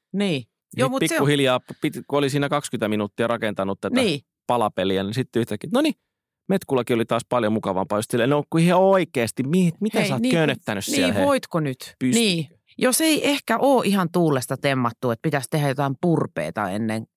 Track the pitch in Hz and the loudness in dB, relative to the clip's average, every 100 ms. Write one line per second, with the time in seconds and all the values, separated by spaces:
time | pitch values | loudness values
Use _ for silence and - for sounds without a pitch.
0 | _ 190 202 143 113 _ _ - 254 262 | _ -4 -2 -4 -8 _ _ -4 -2 0
1 | 165 330 143 143 131 127 - - 151 123 | -2 2 2 2 2 0 -2 -6 -6 -6
2 | - 143 139 143 143 147 - 117 110 107 | -4 0 0 0 0 -2 -4 -4 -2 0
3 | 104 - 117 117 110 101 98 98 101 247 | -4 -2 -2 0 -2 -4 -4 -4 -2 0
4 | 226 139 - _ - 120 104 - 95 95 | 0 -2 -8 _ -2 0 0 0 0 0
5 | 98 120 123 120 117 104 156 233 311 - | -2 -4 -2 -2 -2 -6 -2 0 0 -2
6 | _ _ _ _ - 190 - 135 117 117 | _ _ _ _ -4 -4 0 -2 0 0
7 | 120 117 - 123 107 110 98 92 95 104 | 0 -2 0 0 2 0 -2 -2 -2 -2
8 | 117 123 120 147 - 165 170 180 190 190 | -2 0 2 0 0 2 4 4 4 4
9 | 170 131 113 - 131 180 175 160 214 - | 2 -2 -2 -2 -2 2 2 0 -2 0
10 | 208 131 240 175 151 120 - 101 - - | 0 0 0 2 2 -2 -4 -4 -2 0
11 | - 208 233 269 - 170 147 131 - - | 0 2 2 0 -2 -4 -4 -6 -12 -4
12 | 131 220 220 170 139 _ _ - 254 247 | 0 2 2 0 -4 _ _ -2 0 2
13 | 320 294 - 277 - 226 262 254 - 202 | 2 2 0 -2 -2 0 4 4 4 0
14 | 170 175 160 135 - 135 143 135 120 - | 2 2 2 2 -2 -2 0 2 0 0
15 | 127 113 160 143 - 156 143 131 139 135 | -4 -2 -2 -4 -2 -2 0 0 -2 0
16 | 175 156 - - 78 - 98 104 113 110 | 2 2 0 -4 -6 -4 -4 -4 -4 -4
17 | 113 | -8